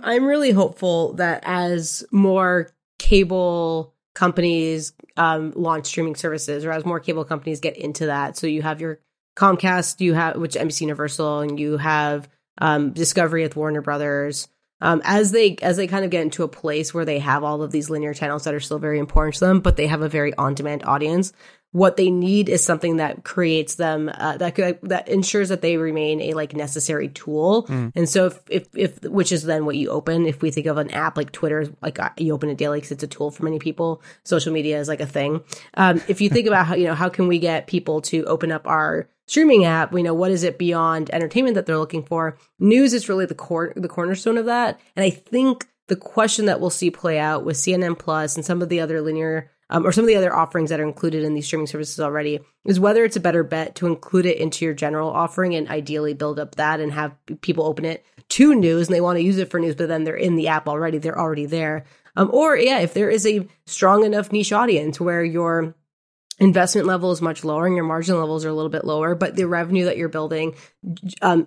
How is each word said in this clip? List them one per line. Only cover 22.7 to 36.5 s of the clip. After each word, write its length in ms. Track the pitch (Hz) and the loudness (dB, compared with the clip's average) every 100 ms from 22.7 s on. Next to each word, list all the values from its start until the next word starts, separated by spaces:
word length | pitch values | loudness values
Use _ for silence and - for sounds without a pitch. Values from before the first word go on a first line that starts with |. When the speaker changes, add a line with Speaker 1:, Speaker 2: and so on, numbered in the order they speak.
| 160 170 165 | 0 0 0
Speaker 1:
that 260 | 151 - | -2 -6
creates 520 | - - 170 160 151 - | -8 -2 0 0 -2 -4
them, 340 | 165 156 156 | -2 -2 -4
uh, 220 | - 156 151 | -4 -4 -4
that 180 | 175 | -4
could, 240 | 170 180 175 | 0 -2 -2
that 260 | 190 185 - | -4 -4 0
ensures 400 | 196 190 208 190 | 0 2 0 0
that 140 | 185 | 0
they 160 | 170 165 | 0 0
remain 420 | 160 156 151 156 | 0 -2 -2 -2
a, 140 | 156 | -2
like, 200 | 156 151 | -4 -6
necessary 540 | 147 147 156 - 151 147 | -6 -6 -4 -4 -4 -4
tool. 580 | 139 - 151 165 220 233 | -8 -6 0 2 2 0
Speaker 2:
Mm. 240 | 131 117 | -4 -4
Speaker 1:
And 140 | 170 170 | -2 0
so 180 | 196 185 | 2 0
if, 140 | - - | -2 -6
if, 180 | - - | -6 -4
if, 280 | - 190 - | -4 -4 -4
which 280 | - 196 180 | -4 -2 0
is 120 | 175 | 0
then 200 | 156 156 | 0 -2
what 120 | 151 139 | 0 -2
you 120 | 143 | -2
open. 380 | 151 156 165 165 | -4 -2 0 0
If 160 | 139 | 0
we 80 | 160 | -2
think 160 | 151 151 | -2 -2
of 100 | 151 | -2
an 140 | 143 | -2
app 260 | - 160 160 | -2 -2 -2
like 160 | 143 | -6
Twitter, 340 | - 160 151 151 - | -4 -2 -2 -4 -8
like, 180 | - - | -10 -6
uh, 120 | 92 - | -6 -2
you 160 | 165 | -2
open 160 | 147 151 | -2 -2
it 80 | 139 | -2
daily 220 | 147 147 | -2 -4
'cause 120 | 143 | -6
it's 100 | 139 | -10
a 60 | 147 | -10
tool 220 | - 147 | -6 -8
for 140 | 147 | -4
many 140 | 160 156 | -4 -4
people. 440 | 160 147 165 160 - - | -4 -4 -4 -4 -10 -16
Social 280 | - 170 147 | -2 -2 0
media 260 | 160 151 151 | -2 -2 -2
is, 100 | 147 | -2
like, 120 | 151 | -4
a 60 | 147 | -4
thing. 360 | 147 139 156 - - - | -4 -2 -4 -6 -14 -6
Um, 280 | - 190 175 - | 2 4 4 0
if 140 | 190 | 0
you 80 | 202 | 2
think 180 | 240 | 2
about 200 | 214 | 4